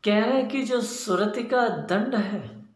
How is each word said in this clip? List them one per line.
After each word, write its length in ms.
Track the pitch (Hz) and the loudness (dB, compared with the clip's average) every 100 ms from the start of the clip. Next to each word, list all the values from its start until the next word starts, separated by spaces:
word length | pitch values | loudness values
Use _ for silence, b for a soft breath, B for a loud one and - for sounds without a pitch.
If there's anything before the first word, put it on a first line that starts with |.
कह 220 | 208 208 226 | 2 2 4
रहे 120 | 269 | 2
हैं 120 | 254 | 2
कि 120 | 269 | -2
जो 200 | 254 247 | 0 0
सुरति 600 | 214 - - 185 208 226 | -2 -6 -2 2 2 -2
का 240 | 226 254 233 | 0 2 2
दंड 480 | 165 - 185 254 240 | 0 -2 0 0 0
है 480 | 196 202 - - - | -2 -4 -8 -14 -20